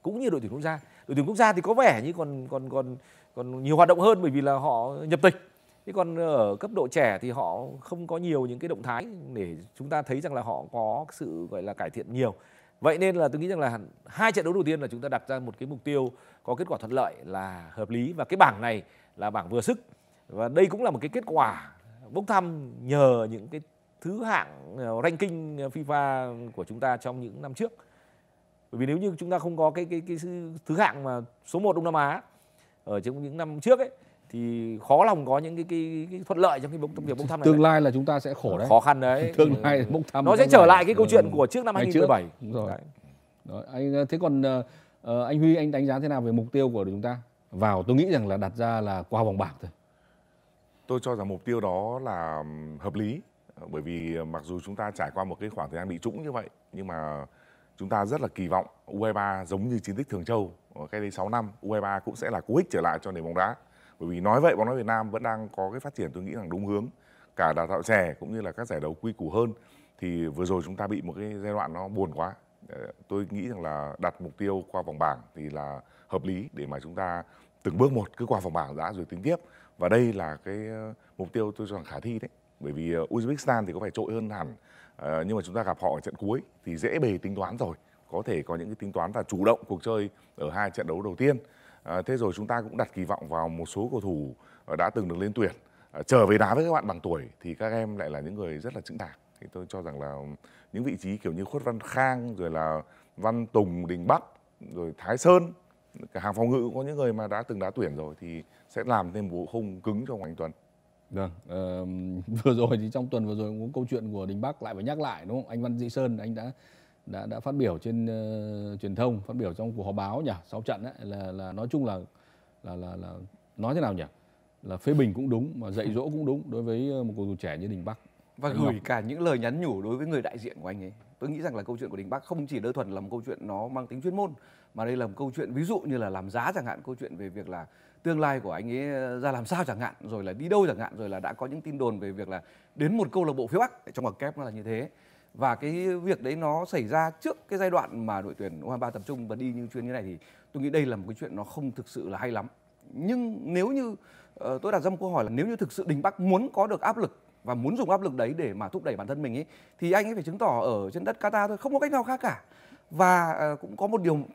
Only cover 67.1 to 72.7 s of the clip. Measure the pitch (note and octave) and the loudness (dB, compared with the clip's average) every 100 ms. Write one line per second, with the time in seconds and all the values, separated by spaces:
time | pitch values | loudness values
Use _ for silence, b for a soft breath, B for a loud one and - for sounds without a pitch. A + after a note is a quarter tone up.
67.1 | b b - E2 D#2 E2 F#2 F2 G#2+ F2 | b b 2 2 2 0 -2 2 4 2
68.1 | - - A2 G2 E2 A#2 E2 D2+ D#2+ A2+ | -2 -8 -8 -8 -8 -6 -4 -4 -6 -6
69.1 | G#2+ D#2+ G2+ A#2 A2 b b b - F#2 | -6 -2 0 0 -2 b b b -8 -4
70.1 | E2+ E2 D2 F2+ F#2+ D#2+ F#2+ G2+ G#2 F2 | -2 -2 -2 0 0 -2 -6 -4 -4 -6
71.1 | E2 G#2+ G2+ G#2 G#2 D2+ E2 G2 G#2 F#2 | -8 -10 -8 -6 -4 -4 -6 -6 -2 -2
72.1 | D2 F2 - _ _ - | -2 -6 -6 _ _ -18